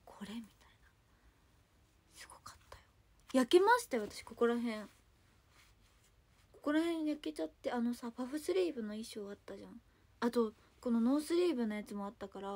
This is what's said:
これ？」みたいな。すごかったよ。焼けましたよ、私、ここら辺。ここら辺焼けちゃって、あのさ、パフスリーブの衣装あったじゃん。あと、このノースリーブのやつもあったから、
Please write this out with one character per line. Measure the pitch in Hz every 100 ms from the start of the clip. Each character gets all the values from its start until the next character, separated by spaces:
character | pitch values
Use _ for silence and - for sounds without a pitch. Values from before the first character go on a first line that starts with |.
| -
こ | - 196
れ？」 | 226
み |
た | 214
い | - - _
な。 | _ _ _ _ _ _ _ _ _ _ _ _ _ -
す | -
ご | -
か | - -
っ | -
た | -
よ。 | - _ _ _ -
焼 | 262 254 359
け |
ま | 403 480
し | -
た | 247
よ、 |
私、 | 208 -
こ | - 226
こ | 233
ら | 240
辺。 | 233 214 202 - _ _ _ _ _ - - _ _ _ _ _ _ _ _
こ | - 285
こ |
ら | 302
辺 | 339 330 302
焼 | 294
け | 311
ち | 311
ゃ | 320
っ |
て、 | - -
あ | 247
の | 240
さ、 | 240 240
パ | 240 254
フ | 302
ス | 330
リ | 359 349
ー |
ブ | 262
の | 214
衣 | 214
装 | 226 220 202
あ |
っ | 208
た | - 196
じ | 190
ゃ |
ん。 | 226 - _ _ -
あ | 240
と、 | 240 220 - - _
こ | 247
の | 233
ノ | 233 285
ー |
ス | 302 339
リ | 359
ー | 247
ブ | 220
の | 208
や |
つ | 208
も | 202 202
あ |
っ |
た | - 202
か | 196
ら、 | 196